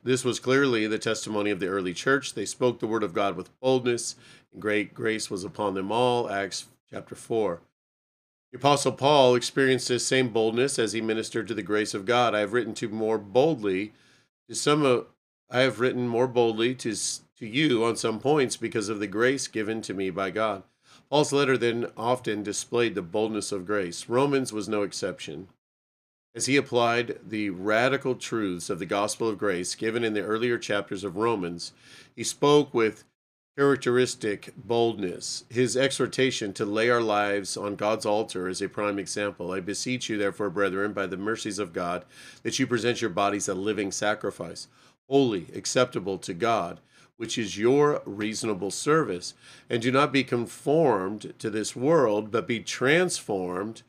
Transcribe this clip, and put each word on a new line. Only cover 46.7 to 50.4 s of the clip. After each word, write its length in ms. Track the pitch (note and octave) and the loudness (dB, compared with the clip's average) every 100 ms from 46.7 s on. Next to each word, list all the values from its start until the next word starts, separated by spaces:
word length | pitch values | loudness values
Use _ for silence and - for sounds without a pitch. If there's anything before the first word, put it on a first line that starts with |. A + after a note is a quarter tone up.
| E2+ _ _ _ - | -8 _ _ _ -12
which 200 | A2+ - | -6 -4
is 180 | G2+ F#2+ | -4 0
your 460 | A#2+ C#3+ D3 C#3+ | 4 6 4 0
reasonable 680 | - G2+ G#2+ G#2 A2+ F#2 G2 | -4 -6 -6 -4 -4 -2 -4
service. 640 | - D3 D#3+ A#2 F2+ - - - - - | -2 2 2 2 -4 -8 -16 -20 -20 -4
And 100 | A#2+ | -2
do 120 | B2 | 2
not 200 | C3+ D3 | 2 4
be 120 | C3+ | 2
conformed 1120 | B2+ A#2+ | 0 -2